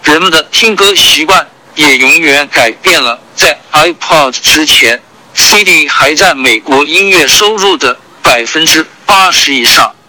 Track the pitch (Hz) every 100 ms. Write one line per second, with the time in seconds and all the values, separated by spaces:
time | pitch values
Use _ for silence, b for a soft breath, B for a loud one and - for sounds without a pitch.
0 | - 151 185 160 - - 226 196 202 185
1 | - - 156 185 147 - - - 151 131
2 | 131 - 113 139 139 - 120 107 - 170
3 | 127 117 - - - 147 - 151 170 170
4 | - 165 139 123 - 156 151 - 117 117
5 | - - - - - 202 196 156 151 -
6 | 139 156 185 143 127 110 - 135 143 170
7 | 196 170 139 - 208 220 196 170 135 120
8 | - - 156 123 117 156 160 160 160 -
9 | - 196 185 170 143 135 117 - 120 -